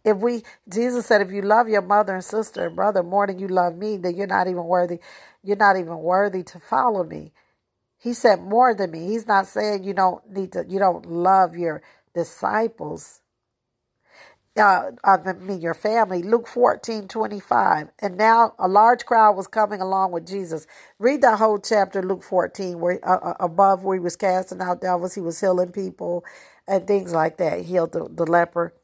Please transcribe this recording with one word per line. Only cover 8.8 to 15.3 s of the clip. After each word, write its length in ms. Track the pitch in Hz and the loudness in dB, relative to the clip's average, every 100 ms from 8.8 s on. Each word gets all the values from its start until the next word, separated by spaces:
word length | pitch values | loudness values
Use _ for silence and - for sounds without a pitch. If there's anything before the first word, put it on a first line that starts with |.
| - | -4
me." 160 | 160 170 | -6 -6
He's 200 | 226 220 | -6 0
not 180 | 196 196 | 0 0
saying 380 | 214 214 202 | -4 -4 -4
you 100 | 190 | -4
don't 320 | 196 185 180 220 | 0 0 -2 _
need 220 | 196 185 | -10 -6
to, 120 | 185 170 | -8 -6
you 140 | 190 | 0
don't 260 | 190 170 175 | 0 0 -6
love 520 | 170 180 190 180 170 | -2 4 4 4 0
your 240 | 170 151 _ _ _ | -6 -6 _ _ _
disciples, 1040 | 175 165 - - 214 226 226 151 143 - - _ _ _ _ _ _ _ _ _ _ - _ _ - | -6 -6 -4 -2 -2 -2 -6 -12 -10 -14 -18 _ _ _ _ _ _ _ _ _ _ -20 _ _ 2
uh, 340 | 208 185 - 240 | 4 4 0 -2
I 300 | - 190 185 | 2 4 2